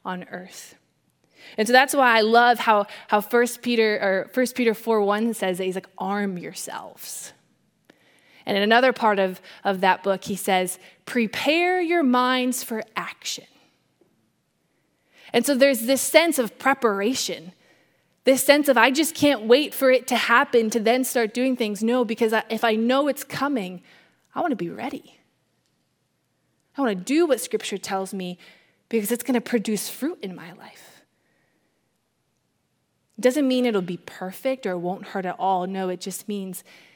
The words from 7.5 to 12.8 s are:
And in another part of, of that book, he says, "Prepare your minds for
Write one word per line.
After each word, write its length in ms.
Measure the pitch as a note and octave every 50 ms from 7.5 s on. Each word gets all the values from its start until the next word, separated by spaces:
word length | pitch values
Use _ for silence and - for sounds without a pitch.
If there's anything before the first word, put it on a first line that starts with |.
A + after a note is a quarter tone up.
| _ _ _ _ _ _ _ _ _ _ _ _ _ _ _ _ _ - _
And 100 | - G#3
in 60 | G3 G3+
another 300 | G#3 A3+ A#3 B3+ C4 B3
part 260 | - - A3 G#3 G3
of, 220 | F#3+ F#3 F#3 - - - - - -
of 180 | G3+ G3 F#3 F#3+
that 200 | F#3+ F#3 - -
book, 220 | G3+ F#3+ F#3 -
he 100 | - G#3
says, 440 | F#3 - - F#3+ F#3 F#3 F3+ - - - - - _ _
"Prepare 760 | - - B3 A3+ G3+ - - - C4+ D4+ E4+ F4 F4+ F#4 F#4
your 220 | F4+ D#4+ F4 F4 D#4
minds 640 | B3+ B3 B3 B3 B3+ B3+ B3+ B3+ B3+ B3 - -
for 180 | - A#3 A3